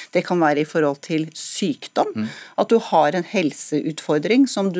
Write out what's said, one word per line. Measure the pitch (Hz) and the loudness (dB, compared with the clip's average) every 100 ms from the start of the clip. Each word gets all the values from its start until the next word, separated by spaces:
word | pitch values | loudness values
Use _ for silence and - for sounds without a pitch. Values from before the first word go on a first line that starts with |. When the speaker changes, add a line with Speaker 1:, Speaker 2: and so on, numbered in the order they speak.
| - | -4
Speaker 1:
Det | 180 170 | -2 0
kan | 180 | 2
være | 156 147 151 | 2 2 0
i | 170 | 0
forhold | 147 139 - | 0 0 -4
til | 160 156 | -4 -4
sykdom. | - - - 196 131 - - 427 | -4 -2 0 -2 -4 -6 -2 -2
Speaker 2:
Mm. | 330 120 - - - | -2 -6 -8 -10 -2
Speaker 1:
At | 208 226 | 2 2
du | - | 4
har | 175 147 | 2 4
en | 175 | 2
helseutfordring | 170 208 156 - - 151 - 156 - 156 170 240 269 | -2 -2 -2 -4 -4 -4 -4 -6 -2 0 2 4 4
som | - 196 | 2 -2
du, | 175 | 0